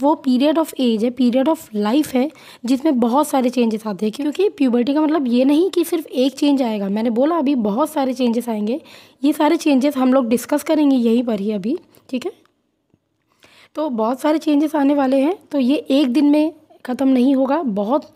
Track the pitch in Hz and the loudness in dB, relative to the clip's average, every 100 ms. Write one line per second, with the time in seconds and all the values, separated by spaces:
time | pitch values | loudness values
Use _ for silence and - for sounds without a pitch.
0 | 277 302 269 247 285 311 311 - 247 220 | 0 0 0 2 2 0 -2 -2 -2 0
1 | 240 247 247 254 269 320 - 214 208 277 | -2 0 0 2 0 -2 -4 -4 0 0
2 | 285 254 294 - - - 233 262 320 254 | 0 -2 -2 -6 -20 -10 -2 0 0 0
3 | 233 262 294 269 247 247 226 214 220 190 | 2 0 0 0 0 0 -2 -2 -6 -4
4 | 214 214 285 285 403 - 269 240 240 285 | -4 -4 -6 -2 -2 0 0 0 0 0
5 | 311 320 254 240 269 294 381 349 330 339 | 0 0 0 2 2 2 2 0 -2 -4
6 | 285 269 269 269 294 269 240 214 196 208 | -4 -2 -2 0 0 2 0 -2 -2 -2
7 | 233 226 285 339 269 269 214 208 302 311 | -2 0 0 0 0 0 0 -2 -2 -2
8 | 269 254 247 226 233 214 208 285 - - | -4 -2 -2 -2 -4 -4 -4 -6 -10 -20
9 | - _ 277 302 302 330 320 269 285 262 | -20 _ -2 2 2 0 2 2 2 0
10 | 254 269 233 240 - 294 - 311 285 262 | 2 2 2 -2 -2 -4 0 0 2 2
11 | 233 233 240 214 202 214 208 349 _ _ | 2 0 0 -4 -4 -4 -4 -6 _ _
12 | - 254 339 - _ _ _ _ _ _ | -10 -8 -8 -12 _ _ _ _ _ _
13 | _ _ _ _ _ _ - - 311 226 | _ _ _ _ _ _ -16 -6 -4 -2
14 | 220 262 302 311 311 285 302 302 277 285 | -2 -2 -2 -2 2 2 2 2 2 2
15 | 262 269 277 403 - 285 247 294 - 269 | 2 2 0 -2 -4 -2 0 0 0 0
16 | 269 254 285 294 311 311 _ - - 247 | 2 2 4 4 0 -4 _ -18 -10 -2
17 | 269 262 254 262 262 294 285 196 202 285 | 2 2 4 2 2 0 -2 -4 -2 -2
18 | - | -4